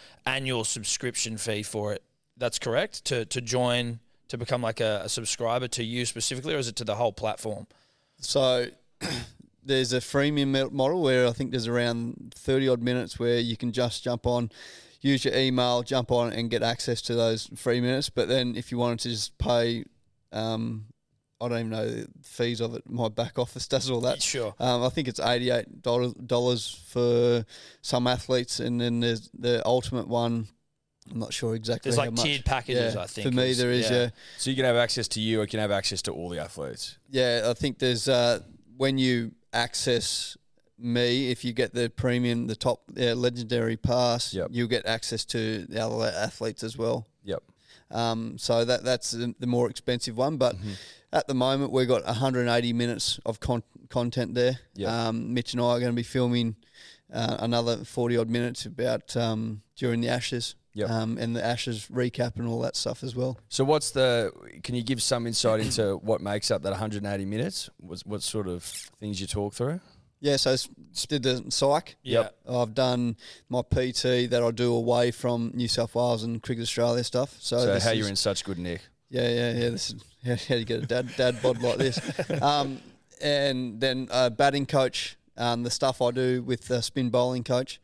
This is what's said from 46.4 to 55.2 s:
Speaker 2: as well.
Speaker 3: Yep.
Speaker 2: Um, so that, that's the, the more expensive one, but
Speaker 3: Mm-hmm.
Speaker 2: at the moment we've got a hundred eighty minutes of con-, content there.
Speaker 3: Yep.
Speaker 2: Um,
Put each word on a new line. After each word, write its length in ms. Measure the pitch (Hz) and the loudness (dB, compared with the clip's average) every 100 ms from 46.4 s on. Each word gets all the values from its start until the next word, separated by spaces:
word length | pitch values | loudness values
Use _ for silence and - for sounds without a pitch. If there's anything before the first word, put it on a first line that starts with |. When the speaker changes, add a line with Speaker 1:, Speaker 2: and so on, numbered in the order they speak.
| 113 104 | -8 -6
Speaker 2:
as 140 | 113 120 | -8 -4
well. 320 | 113 120 113 _ | -2 -2 -4 _
Speaker 3:
Yep. 180 | 98 90 - _ _ - - | -8 -8 -8 _ _ -20 -10
Speaker 2:
Um, 480 | - 117 113 113 - | -2 -2 -2 -4 -6
so 260 | - 117 | 0 2
that, 200 | 117 127 | 4 2
that's 260 | 120 123 - | 2 -2 -2
the, 240 | 117 120 - | -4 -4 -4
the 60 | 123 | 0
more 200 | 120 123 | 2 0
expensive 480 | - - 120 - 113 | -2 -4 -2 -2 -2
one, 200 | 135 156 | 0 2
but 180 | 123 101 | 0 0
Speaker 3:
Mm-hmm. 140 | 104 98 - - _ | -6 -10 -12 -20 _
Speaker 2:
at 140 | 160 139 | -2 0
the 80 | |
moment 380 | 131 127 135 139 | 2 2 2 2
we've 160 | 131 123 | 2 4
got 140 | 123 | 2
a 80 | - | 2
hundred 340 | 113 135 127 120 | 0 0 2 2
eighty 240 | 120 120 | 2 2
minutes 460 | 117 120 - - - - | 2 0 -2 -2 -4 -4
of 140 | 110 | -4
con-, 240 | - 120 - - - | -2 -2 -4 -14 -6
content 460 | 131 120 127 117 | -2 0 0 -2
there. 260 | 123 123 127 - | 2 2 2 -6
Speaker 3:
Yep. 140 | - 98 | -6 -2
Speaker 2:
Um, 460 | 117 113 113 | 0 0 -2